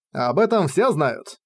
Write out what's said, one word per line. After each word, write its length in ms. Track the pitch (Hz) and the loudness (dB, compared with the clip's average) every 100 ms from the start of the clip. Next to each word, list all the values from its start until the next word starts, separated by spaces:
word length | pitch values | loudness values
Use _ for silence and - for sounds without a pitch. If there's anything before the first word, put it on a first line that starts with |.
| _ | _
а 180 | - 123 | -4 -2
об 100 | 143 | 2
этом 280 | 220 226 156 | 2 2 0
все 240 | 156 254 | 2 0
знают. 460 | 156 139 117 - - | 2 -2 -4 -12 -20